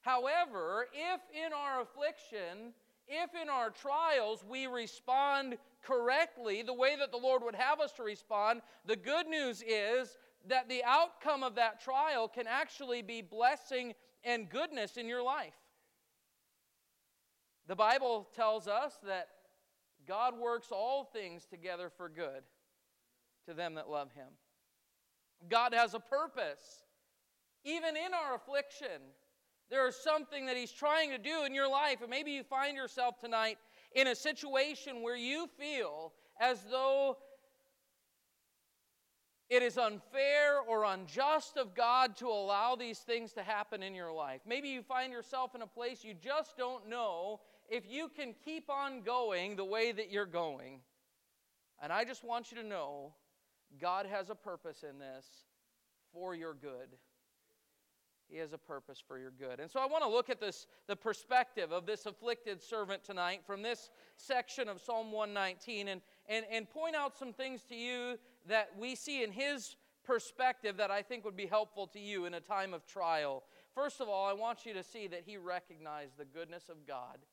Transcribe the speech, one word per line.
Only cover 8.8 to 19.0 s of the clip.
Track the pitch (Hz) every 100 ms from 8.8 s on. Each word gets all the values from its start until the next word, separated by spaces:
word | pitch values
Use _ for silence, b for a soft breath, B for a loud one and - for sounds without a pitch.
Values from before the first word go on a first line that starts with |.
| -
the | 214
good | 185 302 330
news | 320 269 202 226
is | 220 208 247 254 - b b 185
that | 262 247
the | 254
outcome | 240 277 339 - 285 285
of | 262 220
that | 226 214
trial | - 262 302 269 220
can | 240 226
actually | 254 311 - 269 240
be | 202 233
blessing | 185 214 240 294 - 254 247 208 b _
and | 240 240 196
goodness | 220 330 285 208 240
in | 233
your | 247
life. | 247 285 180 - _ _ _ _ _ _ _ _ _ _ _ _ _ _ _ _ _ _ _ _ 156
The | 185
Bible | 214 262 262 226 196
tells | - 220 220 185
us | 208 285 -